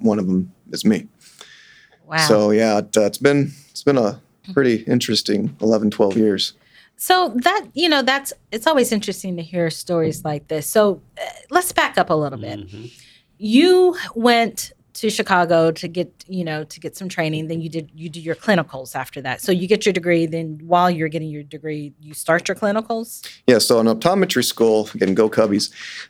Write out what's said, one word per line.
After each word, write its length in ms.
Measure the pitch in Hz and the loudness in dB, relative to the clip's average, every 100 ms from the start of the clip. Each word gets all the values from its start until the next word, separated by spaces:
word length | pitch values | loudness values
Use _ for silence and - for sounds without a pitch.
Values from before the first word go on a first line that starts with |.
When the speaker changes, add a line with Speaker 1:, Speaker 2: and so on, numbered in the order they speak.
Speaker 1:
one 180 | 110 107 | 0 0
of 80 | 92 | 0
them 260 | 92 90 _ _ | 0 -2 _ _
is 140 | - | -2
me. 240 | 107 95 - _ - _ - - - _ _ _ 151 | 0 0 -2 _ -20 _ -20 -20 -20 _ _ _ -6
Speaker 2:
Wow. 120 | 160 156 | -2 4
Speaker 1:
So 220 | 104 107 | 4 4
yeah, 280 | 107 113 104 | 4 2 0
it, 180 | 104 - | 0 0
uh, 60 | |
it's 160 | 101 - | 0 2
been, 320 | 139 143 139 - _ | 2 2 0 -6 _
it's 120 | - | -4
been 140 | - 139 | 0 2
a 220 | 107 - _ _ - | 2 -2 _ _ -4
pretty 300 | 180 131 110 | 0 2 0
interesting 720 | - 123 - 107 - 107 101 - | 0 -2 0 -2 0 -2 -2 -2
eleven, 300 | 107 110 107 | 0 2 0
twelve 260 | - 101 98 | 2 0 2
years. 360 | 107 95 - - _ _ _ _ | 2 0 -4 -8 _ _ _ _
Speaker 2:
So 340 | - 370 349 240 | 0 2 2 0
that, 240 | 339 403 - | 0 0 -4
you 140 | 262 339 | -2 2
know, 140 | 294 | 2
that's, 300 | 254 269 269 - _ | 2 -2 -4 -16 _
it's 160 | 226 311 | -2 2
always 240 | 294 240 | 2 2
interesting 440 | 214 208 185 190 175 | -2 -4 -8 -8 -8
to 60 | |
hear 260 | 165 175 165 | -6 -2 -2
stories 560 | 160 - 170 160 151 | -4 -4 -2 -2 -4
like 220 | 156 147 - | -6 -8 -6
this. 180 | 156 147 | -6 0
So, 340 | 226 208 170 _ - | 2 2 0 _ -14
uh, 40 | - - - | -14 -14 -2
let's 220 | 330 359 | -2 0
back 260 | - 294 - | 0 0 0
up 100 | 175 | 0
a 60 | |
little 240 | 156 147 131 | 0 -2 -6
bit. 220 | 104 104 | -10 -12
Speaker 3:
Mm-hmm. 240 | 95 107 120 - - _ _ _ | -14 -16 -18 -20 -20 _ _ _
Speaker 2:
You 600 | 214 240 349 370 359 349 - | 2 4 6 6 4 2 -8
went 560 | 233 233 233 226 - - _ _ | 0 2 2 0 -4 -14 _ _
to 160 | - 220 | -6 -4
Chicago 640 | 214 202 185 170 165 165 | -2 0 2 4 4 4
to 160 | 160 175 | 0 -8
get, 360 | 170 175 _ - | -6 -8 _ -12
you 160 | 185 | -8
know, 180 | 165 156 | -6 -8
to 160 | 156 - | -10 -14
get 180 | 156 - | -14 -12
some 120 | 185 | -10
training. 400 | 180 156 156 160 | -4 -4 -4 -6
Then 120 | 165 | -8
you 80 | 160 | -8
did, 220 | 160 147 156 | -10 -12 -14
you 120 | 165 | -16
do 120 | 160 | -12
your 160 | 160 160 | -10 -6
clinicals 580 | - 185 151 135 131 | 0 0 0 -10 -12
after 260 | 135 127 - | -10 -10 -10
that. 180 | 131 127 | -8 -6
So 100 | - | -2
you 160 | 180 180 | -2 2
get 180 | 214 | 2
your 80 | 214 | 2
degree. 340 | 180 170 170 165 | 0 0 0 0
Then 340 | 165 160 151 | -4 -8 -12
while 240 | 165 175 180 | 0 2 2
you're 200 | 170 160 | 0 -4
getting 220 | 160 156 | -6 -8
your 120 | 147 | -10
degree, 500 | 147 151 156 151 147 - | -14 -14 -10 -10 -10 -16
you 140 | 151 | -20
start 320 | 151 - 165 - | -10 0 0 0
your 80 | |
clinicals? 720 | 185 208 208 220 226 - - - - - | -2 0 -2 -2 -6 -6 -14 -18 -2 4
Speaker 1:
Yeah. 100 | 117 | 4
So 220 | - 117 | 6 4
in 60 | 113 | 4
optometry 580 | 113 165 196 180 127 | 2 2 2 2 0
school, 440 | 120 - 113 110 107 | -2 2 4 4 0
again, 200 | 113 95 | -2 0
go 140 | 95 107 | 2 2
Cubbies. 440 | 113 110 101 - - - - | 4 2 2 -2 -10 -16 -16